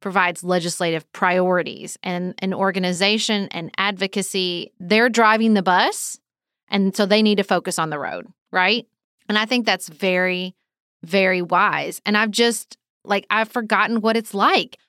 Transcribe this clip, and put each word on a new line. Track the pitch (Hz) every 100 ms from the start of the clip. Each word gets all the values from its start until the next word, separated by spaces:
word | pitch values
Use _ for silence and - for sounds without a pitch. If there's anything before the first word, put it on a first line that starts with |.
provides | 196 190 175 170
legislative | 175 180 170 - 175 160 -
priorities | - 185 185 180 180 156 85 - -
and | 190 180 180 -
an | 190
organization | 175 196 185 180 170 196 214 214 208 196
and | 170 165 -
advocacy. | 202 190 190 202 190 196 180 175 - -
They're | 175 214 247
driving | 226 220 220 226
the | 208
bus, | 185 180 285 427 - - _ _ _ _ -
and | 202 196 190
so |
they | 196 214
need | 214 202
to |
focus | 196 180 185 170
on | 160
the | 147
road, | - 90 - _ _
right? | 185 185 233 - _ _ _ -
And | 208
I |
think | 220 247 220
that's | 185 -
very, | 156 190 180 185 180 185 - _ _ _ _
very | 170 196 185 185
wise. | 175 180 196 151 147 - -
And | 208
I've | 220
just, | 202 233 226 - - _ _
like, | - 202 -
I've | 214 220
forgotten | 247 220 202 208 233
what | 220 226
it's | 220
like. | 196 247 370 165 -